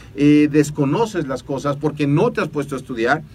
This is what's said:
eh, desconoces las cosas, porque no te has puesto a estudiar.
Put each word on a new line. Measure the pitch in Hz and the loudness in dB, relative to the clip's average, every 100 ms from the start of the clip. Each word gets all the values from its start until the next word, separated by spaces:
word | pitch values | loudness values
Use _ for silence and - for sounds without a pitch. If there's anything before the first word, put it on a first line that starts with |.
| - - | -14 0
eh, | 147 147 147 | 4 6 6
desconoces | 147 147 151 139 185 220 180 139 | 4 2 0 0 0 -2 -4 -6
las | 127 | -8
cosas, | - 135 143 143 | -8 -6 -4 -4
porque | 147 147 143 | -4 -2 0
no | 147 233 | 2 2
te | 220 | 0
has | 180 | -4
puesto | 147 139 131 | -6 -6 -8
a | |
estudiar. | - 117 117 151 - | -8 -4 0 0 -4